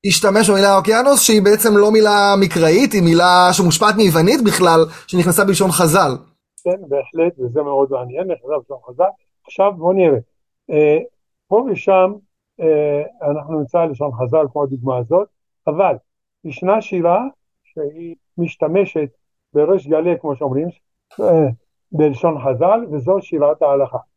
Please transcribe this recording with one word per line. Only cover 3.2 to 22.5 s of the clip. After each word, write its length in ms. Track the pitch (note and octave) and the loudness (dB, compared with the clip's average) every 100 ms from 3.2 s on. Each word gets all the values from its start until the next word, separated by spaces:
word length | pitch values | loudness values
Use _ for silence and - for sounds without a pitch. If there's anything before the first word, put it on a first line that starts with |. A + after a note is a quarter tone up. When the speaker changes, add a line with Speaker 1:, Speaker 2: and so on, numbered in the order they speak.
| F3+ F3+ F3+ | 4 4 4
Speaker 1:
שמושפעת 420 | E3+ F3+ D#3 G#3 G3+ | 2 0 2 0 2
מיוונית 480 | G#3 E3 E3+ C#4 | 2 4 2 2
בכלל, 360 | A3 - F3+ E3 D#3+ - - | 0 2 2 4 2 -4 -6
שנכנסה 380 | F3+ F3 E3 | -2 0 0
בלשון 260 | D#3 F3+ F#3+ | 0 2 0
חז"ל. 400 | F3 E3+ E3+ D#3+ B2 _ _ _ - | 2 2 2 0 -4 _ _ _ -8
Speaker 2:
כן, 160 | F3 F#3 E3+ | -6 -6 -4
בהחלט, 440 | C#3 C3 E3 E3+ E3+ | -6 -6 -2 -2 -2
וזה 240 | B2+ C3 | -6 -6
מאוד 280 | C#3+ C#3 C#3 | -4 -2 -2
מעניין, 400 | C3+ B2 C3 F#3 | -2 -8 -10 -8
נכנסה 280 | E3 C3 D3 | -8 -6 -8
בלשון 200 | A#2+ C3+ C3 | -8 -18 -18
חז"ל. 160 | B2 F#3 - _ _ | -4 -4 -4 _ _
עכשיו 280 | _ - G3 | _ -4 -4
בוא 220 | F#3 E3 | -2 -2
נראה. 240 | F#3+ F3 C3 A2+ _ _ _ - | 0 2 0 -4 _ _ _ -6
אה, 280 | D#3 D3+ D#3 E3 _ _ _ _ | 0 2 0 -4 _ _ _ _
פה 180 | G#3 C4 | -2 -2
ושם, 400 | F3 - F#3+ F#3 G#3 _ _ _ _ | -4 0 2 2 -2 _ _ _ _
אה, 720 | D#3+ D3+ D3 D3 D3+ _ D3 | -2 0 0 -4 -6 _ -6
אנחנו 280 | D3+ D3 D#3 | -6 -6 -8
נמצא 260 | C#3 F3 | -4 -2
לשון 260 | E3 C3 D3 | -2 -4 -8
חז"ל 340 | A#2 B2+ D#3 D3 | -6 -4 -2 -2
כמו 100 | D3 | -4
הדוגמה 360 | C#3+ C3 B2+ B2+ | -6 -6 -6 -6
הזאת, 300 | A#2 E3+ G#3 _ _ _ - | -2 -2 -2 _ _ _ -8
אבל 280 | D#3 F#3+ C#3 _ _ _ _ | -2 -2 -2 _ _ _ _
ישנה 380 | E3 C3+ F3+ G#3+ | -18 -8 -2 -2
שירה 420 | G#3+ F#3 E3+ F#3 C4 _ _ _ | -2 -2 0 0 -2 _ _ _
שהיא 500 | _ - D3 D#3 E3+ E3 _ - | _ -10 -10 -10 -18 -18 _ -8
משתמשת 680 | E3+ - D3+ F3 F#3+ D#3+ D3 _ _ _ _ | -8 -4 -4 -2 -2 -4 -6 _ _ _ _
בריש 320 | C#3+ D3+ F#3+ C#3 | -2 0 0 0
גלי, 280 | D#3 E3+ E3+ | -2 0 -4
כמו 160 | D#3 C3+ | -4 -6
שאומרים, 320 | D3 C3 E3 - _ _ _ - | -4 -4 -6 -10 _ _ _ -4
אה, 280 | - E3 C#3+ A#2 _ _ _ | 0 2 2 -4 _ _ _
בלשון 460 | D3+ D3+ B2+ F3 D3+ | -2 -2 0 -4 -2
חז"ל, 420 | C3+ | -6